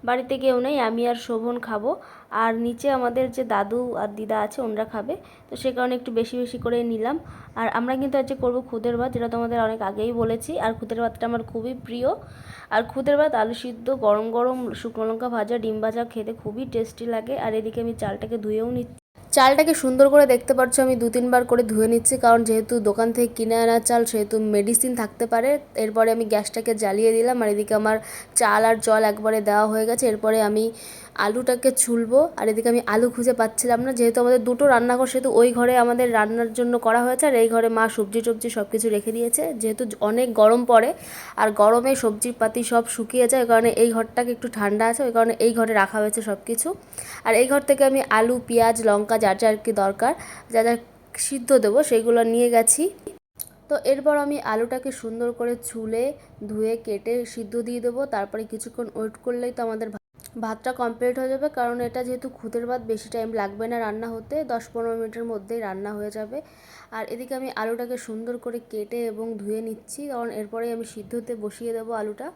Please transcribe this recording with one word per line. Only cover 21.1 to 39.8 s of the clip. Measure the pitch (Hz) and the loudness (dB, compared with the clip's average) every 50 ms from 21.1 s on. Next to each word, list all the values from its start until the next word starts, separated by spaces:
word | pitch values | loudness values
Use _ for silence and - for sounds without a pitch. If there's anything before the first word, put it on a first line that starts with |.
| 220 | 0
তিনবার | 247 240 247 254 247 247 247 | 0 2 4 4 2 4 4
করে | 240 240 240 214 | 2 2 2 2
ধুয়ে | 220 214 220 226 233 | 2 2 4 4 4
নিচ্ছি, | 233 233 - 262 262 - | 4 4 4 2 4 6
কারণ | 233 233 233 233 220 | 6 6 6 6 2
যেহেতু | 220 220 220 220 240 240 208 208 | 0 0 0 0 -2 0 2 2
দোকান | 202 220 226 233 226 | 2 2 0 0 2
থেকে | 240 240 226 233 | 0 0 0 0
কিনে | - 226 226 226 226 226 | -4 -2 0 2 2 4
আনা | 233 226 233 220 - | 4 4 4 4 4
চাল, | 240 233 233 226 | 4 4 2 2
সেহেতু | - 214 214 208 226 220 220 214 208 | 0 -2 -2 0 0 0 0 2 2
মেডিসিন | 202 202 214 240 - - 254 247 240 | 2 2 2 2 2 0 0 -2 -4
থাকতে | 220 208 - - 240 226 | -4 -6 -4 -4 -2 0
পারে। | 233 226 233 269 294 285 294 - - - 220 | 2 2 2 2 0 0 -2 -8 -4 -4 -4
এরপরে | 220 214 226 226 226 226 | 0 2 2 4 4 4
আমি | 233 226 208 214 | 0 0 0 0
গ্যাসটাকে | 208 208 - - 233 226 240 226 208 | -2 -2 -2 -8 -6 -2 -2 -2 0
জ্বালিয়ে | 220 196 190 208 220 226 226 | 0 0 0 2 4 4 4
দিলাম, | 226 226 247 254 247 226 | 4 2 2 2 0 0
আর | 208 208 | 0 0
এদিকে | 208 208 208 220 208 | 0 0 0 0 0
আমার | 214 214 220 220 220 - - - - - - - | 2 2 0 0 -2 -8 -16 -16 -18 -4 -2 2
চাল | 247 214 208 214 220 226 | 2 4 4 4 4 4
আর | 226 214 - | 4 2 2
জল | 226 214 214 214 214 | 2 4 4 4 2
একবারে | 208 214 214 220 220 220 208 208 | 0 0 0 0 0 2 2 2
দেওয়া | 202 208 214 214 | 4 4 4 2
হয়ে | 214 220 220 220 | 2 0 0 0
গেছে। | 233 233 262 240 | 0 2 2 0
এরপরে | 214 214 214 220 220 220 214 208 | 0 2 0 2 2 4 2 2
আমি | 208 214 220 226 226 - - - - - - - - - 202 | 2 0 0 -2 -4 -8 -18 -18 -18 -20 -20 -14 -4 -2 -2
আলুটাকে | 208 220 247 247 254 247 247 - 269 262 262 - | 0 0 0 0 0 0 2 2 0 2 2 0
ছুলবো, | - 233 233 233 220 240 269 311 339 - - | 0 0 -2 0 4 4 4 4 4 0 -2
আর | - 220 | -2 0
এদিকে | 214 220 226 233 233 | 0 2 2 2 2
আমি | 240 - - 208 | 2 0 0 2
আলু | 226 233 247 247 | 2 2 2 0
খুঁজে | 247 240 254 254 240 | 0 0 0 2 2
পাচ্ছিলাম | 226 220 220 - - 247 240 233 247 | 0 -2 0 -2 0 2 2 2 0
না। | 262 262 233 | -2 0 2
যেহেতু | 240 233 233 247 240 | 2 4 4 4 4
আমাদের | 240 254 247 214 | 6 4 4 4
দুটো | 240 247 240 285 285 254 | 2 2 4 6 6 6
রান্নাঘর, | 233 240 240 247 247 262 254 254 | 6 4 2 2 2 0 0 0
সেহেতু | 262 254 269 - - | 0 0 4 6 6
ওই | 240 247 233 | 6 6 6
ঘরে | 240 240 247 254 247 240 | 2 2 4 6 4 4
আমাদের | 240 240 240 254 240 233 | 4 4 2 2 2 4
রান্নার | 220 214 214 226 233 233 226 220 247 | 2 2 2 0 -2 -2 -2 -2 -2
জন্য | 240 240 240 233 233 | 0 0 0 2 2
করা | 226 220 240 240 | 4 4 4 2
হয়েছে, | 247 254 254 339 294 | 2 2 2 2 4
আর | 262 233 226 | 6 4 4
এই | 226 226 | 4 4
ঘরে | 233 226 226 226 | 2 2 2 2
মা | 220 226 220 220 | 2 2 2 2
সবজি | 226 214 196 208 233 226 | -2 -4 -2 -2 -2 0
টবজি | 233 226 220 - 247 226 | 0 -2 -2 -4 -4 -4
সব | 226 202 202 - | -4 -4 -2 -2
কিছু | 226 233 226 208 | 0 0 2 0
রেখে | 208 208 226 220 | 0 -2 -2 -2
দিয়েছে। | 233 233 233 233 - 302 330 294 220 | -2 -2 -2 0 -2 -2 -2 -4 -4
যেহেতু | 220 220 214 - | -4 -4 -2 -4